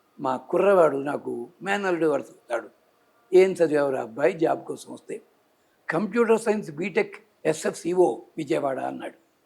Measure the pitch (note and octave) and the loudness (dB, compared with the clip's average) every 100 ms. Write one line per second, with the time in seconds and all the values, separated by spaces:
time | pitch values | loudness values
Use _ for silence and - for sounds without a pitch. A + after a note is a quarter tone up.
0 | _ - C3+ B2+ - F3 G3 F#3+ D#3 C#3 | _ -6 -4 -4 -2 2 4 6 4 2
1 | C#3+ C3+ C3 A#2+ B2 _ F3+ G3+ G3 E3+ | -4 -6 -6 -8 -10 _ -4 -2 -2 0
2 | D#3+ C#3 - - - - A2 _ _ _ | 0 0 -4 -18 -8 -8 -8 _ _ _
3 | _ _ _ F#3 F#3+ E3+ D#3+ D3 C#3+ C3 | _ _ _ 4 4 4 2 2 0 -2
4 | A#2+ A2+ D#3 F3 D#3 C3+ - C3 - - | -6 0 0 2 0 0 -6 -12 -12 -18
5 | - - - _ _ _ _ _ - D#3+ | -14 -14 -16 _ _ _ _ _ -6 -4
6 | G#3 A#3 A3+ A3+ A3 G#3 D#3+ D3 G3 E3 | -2 0 2 2 2 -2 -4 -8 -4 -2
7 | - - _ _ - - G3+ - E3+ F3+ | -2 -6 _ _ -4 -2 -4 -6 -2 2
8 | E3+ - - - C#3+ D3+ C#3+ C3 C3 C3 | 2 2 -10 -10 -2 -2 -2 -4 -6 -8
9 | C#3 - _ _ | -12 -16 _ _